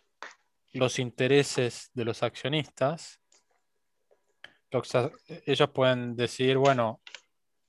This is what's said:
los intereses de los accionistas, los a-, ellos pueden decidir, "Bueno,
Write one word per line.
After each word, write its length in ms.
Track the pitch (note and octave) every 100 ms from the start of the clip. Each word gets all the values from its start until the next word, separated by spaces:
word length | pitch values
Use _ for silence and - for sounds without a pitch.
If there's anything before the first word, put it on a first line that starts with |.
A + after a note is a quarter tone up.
| _ - - - _ _ _
los 240 | C3 B2+ -
intereses 920 | B2 - B2+ C#3+ C3+ - A#2+ - -
de 120 | B2 A2+
los 180 | -
accionistas, 1000 | A#2 - C3 D#3 C3+ - C3 D#3+ - - _ _ _ _ _ _ _ _ _ _ _ _ - _ -
los 220 | B2 - C3
a-, 160 | A#2+ - - D#3+ -
ellos 240 | C3+ C#3+
pueden 460 | - B2+ B2+ A#2+ A#2
decidir, 420 | A#2+ - C3 C3+
"Bueno, 440 | C#3 B2+ A2 A#2+ - - _ _ _ _